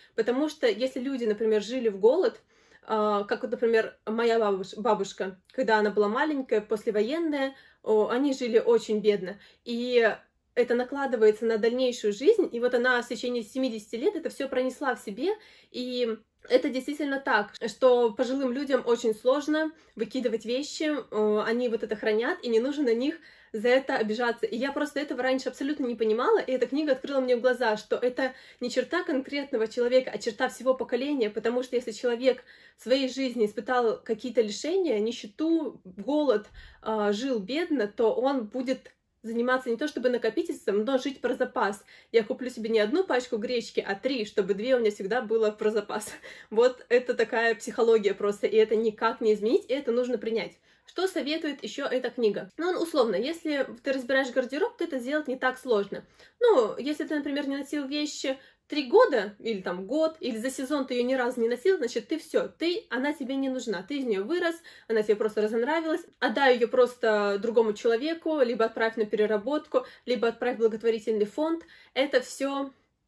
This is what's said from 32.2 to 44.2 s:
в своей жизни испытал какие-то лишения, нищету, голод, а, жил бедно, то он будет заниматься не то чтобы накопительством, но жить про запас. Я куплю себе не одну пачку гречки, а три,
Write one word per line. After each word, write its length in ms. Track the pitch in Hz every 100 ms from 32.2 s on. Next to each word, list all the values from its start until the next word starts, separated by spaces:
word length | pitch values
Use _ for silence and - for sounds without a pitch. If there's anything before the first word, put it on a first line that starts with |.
| 254 254 - - - _
в 60 |
своей 260 | 220 269 262
жизни 360 | 262 262 240 208
испытал 560 | - 214 247 233 -
какие-то 380 | - 226 247 247
лишения, 580 | 214 208 302 381 330 214
нищету, 840 | 220 240 220 - 311 330 254 - 185
голод, 600 | 185 202 302 285 208 - - - -
а, 300 | 220 220 208
жил 260 | 208 269 233
бедно, 480 | 185 294 349 285 208
то 260 | - 220
он 320 | 220 262 269 214
будет 460 | 254 254 254 - _ _ _
заниматься 460 | 226 226 247 262 254
не 60 | 233
то 100 | 302
чтобы 220 | - 247
накопительством, 760 | 233 233 226 339 294 - 202 220
но 120 | 269
жить 200 | 285 269
про 140 | 247
запас. 500 | - 233 226 202 208 - - _
Я 100 | 226
куплю 260 | 214 247 240
себе 200 | - 214
не 100 | 220
одну 240 | 214 320
пачку 340 | 381 247 247 220
гречки, 460 | 185 240 226 - -
а 100 | 196
три, 300 | 262 262